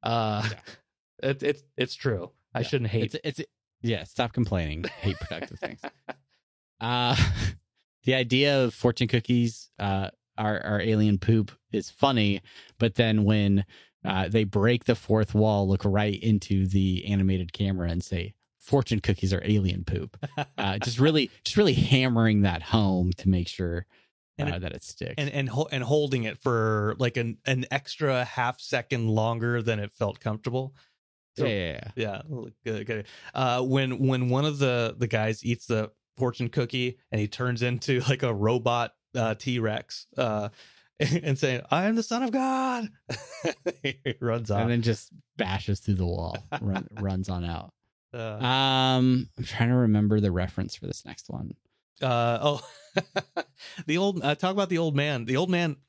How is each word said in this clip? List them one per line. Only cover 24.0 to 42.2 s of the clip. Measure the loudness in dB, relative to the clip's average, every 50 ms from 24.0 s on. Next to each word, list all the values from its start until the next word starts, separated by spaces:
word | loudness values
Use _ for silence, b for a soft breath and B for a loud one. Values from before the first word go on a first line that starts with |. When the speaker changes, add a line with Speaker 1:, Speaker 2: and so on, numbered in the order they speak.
| b b b _ _ _ _
Speaker 1:
And | -6 -4 -4
Speaker 2:
uh, | -4
Speaker 1:
it, | -4
Speaker 2:
that | -6 -8 -10
it | -10 -14
sticks. | -14 -12 -10 -10 -8 -6
Speaker 1:
and, | -6 -6 -4
and | -4 -4 -4 -2
ho-, | -2 -2 -4 -2
and | -4 -6 -2
holding | 2 2 2 2 2 0 -2 -2
it | -4 -6
for, | -2 -2 0 2 2 2 2 2 2 0 -2 -2 0
like, | -2 -2 0
an, | 0 -4 -4 -4 -6 _
an | -2 -2 0 -2 -2
extra | -4 -6 -4 -6 -8 -2 0 0 0 0 -2
half | -2 -2 -2 -2 -2 -2 -6
second | -8 -4 -4 -4 -2 _ -2 0 0 2
longer | 2 2 2 2 0 0 -2 -2 -2 0
than | 0 -2 -2 -2
it | -4 -8
felt | _ -4 -4 -4 -4 -4
comfortable. | -6 -6 -6 -4 -6 -4 -4 -4 -6 -6 -12 b b b b b _ _ _ _ _ _ _
So, | -2 -2
Speaker 2:
Yeah, | -2 0 -2 -2 -4 -6
yeah, | -8 -10 -12 -8
yeah. | -6 -6 -6 -6 -8 -10 -10
Speaker 1:
yeah, | -10 -10 -10 -12 -16 _ _
good, | -8 -8 -6 -6
good. | -8 -8 -8 -8 B B B B B B
Uh, | -2 0 0 0 0 0
when, | 2 2 2 2 0 0 0 2
when | 2 2 2 2 2
one | 2 2 2
of | 0 0 0
the, | 0 2 2 2 0 -2 -2
the | -4 -4
guys | -2 0 0 0 0 -2 -2 -2
eats | -2 -2 -2 -2
the | -2 0 0 0 -4 _ _ _ _ _
fortune | -2 -2 -2 0 -2 -4 -2
cookie | 0 -2 -2 -2 -2 -2 -2 -2 -4 b b b
and | -2 -2
he | -2 -2
turns | -2 -2 -2 -2 0 0 0
into, | 0 0 -2 -2 0 0 0
like, | 2 0 0 0 0
a | -2 0
robot, | 2 2 2 2 2 2 2 0 0 0 -4 _ _ _ _ _
uh, | -2 0 0 -2
T-Rex, | -2 -4 -4 -2 0 0 -2 -2 -4 -8 _ -16 -18 -18 _ _
uh, | -2 -2 0 0 -2 -4 -6 B B B B B
<laughs> | B B B B _
and | 0 0 0 0 0 0 -2 0
saying, | 0 0 -2 -2 -2 -2
"I | 0 0 2
am | 2 0
the | 0 -2
son | -2 -4 -2